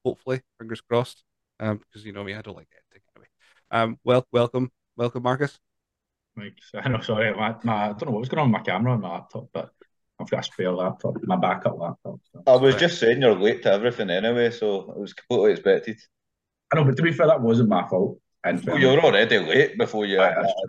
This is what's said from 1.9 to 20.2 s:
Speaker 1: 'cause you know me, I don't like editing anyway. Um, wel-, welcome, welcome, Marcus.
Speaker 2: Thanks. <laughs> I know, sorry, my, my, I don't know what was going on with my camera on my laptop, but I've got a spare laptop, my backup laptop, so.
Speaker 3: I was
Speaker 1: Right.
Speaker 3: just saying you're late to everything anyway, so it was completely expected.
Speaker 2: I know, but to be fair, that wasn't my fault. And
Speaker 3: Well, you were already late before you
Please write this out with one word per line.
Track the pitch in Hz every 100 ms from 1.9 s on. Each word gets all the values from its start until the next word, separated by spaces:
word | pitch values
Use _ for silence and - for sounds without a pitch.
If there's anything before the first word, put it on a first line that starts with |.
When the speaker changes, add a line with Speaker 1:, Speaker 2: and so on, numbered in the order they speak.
Speaker 1:
'cause | 107 107
you |
know | 101
me, | 101 104
I |
don't | 107 90
like | 80 _ _
editing | _ _ _
anyway. | _ _ _ _ _
Um, | 113 113 117
wel-, | 120 127 -
welcome, | 120 120 127 127 _ _ -
welcome, | 120 123
Marcus. | 123 131 143 - _ _ _ _ _ _ _ -
Speaker 2:
Thanks. | 101 - _
<laughs> | 104
I | 127
know, | 113
sorry, | - 107 110 98
my, | 107 113
my, | 113
I | 107 104
don't | 104 147
know |
what | 107
was | 131
going | 160
on | 139
with | 98
my | -
camera | 92 123
on | 120
my | 90
laptop, | 87 - - -
but | - - _ _ _ _ _
I've | -
got | -
a |
spare | - - 92
laptop, | 90 92 - 98 -
my | - 90
backup | 92 98 - 80
laptop, | 85 - - - _
so. | - -
Speaker 3:
I | 127
was | 135 117
Speaker 1:
Right. |
Speaker 3:
just | 131 -
saying | 117 139
you're | 127 92
late | 104 -
to | 113
everything | 101 120 - 98
anyway, | 90 110 120 117
so | 117 107 98 -
it | -
was | 98
completely | - - 120 104
expected. | 85 98 95 - 107 _ _ _ _ _ _ -
Speaker 2:
I | 160
know, | 135
but | 131
to |
be | 170
fair, | 160 160
that | 151
wasn't | 113 113 110
my | 92 90
fault. | 92 95 - _ _
And | 90 85
Speaker 3:
Well, | - -
you | 131
were | 139
already | 143 101 113 110
late | 80 113 151 107
before | 110 107 104
you | 95